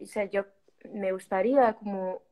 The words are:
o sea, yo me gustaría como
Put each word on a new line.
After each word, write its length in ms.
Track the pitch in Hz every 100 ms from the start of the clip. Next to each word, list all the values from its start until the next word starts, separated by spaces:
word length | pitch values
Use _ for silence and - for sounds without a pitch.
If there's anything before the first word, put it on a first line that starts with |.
o 40 | 202
sea, 180 | 220
yo 200 | 202 196 196 _ _ _ -
me 200 | 214 190
gustaría 640 | 190 - 190 220 277 233
como 480 | 220 208 196 185 185 -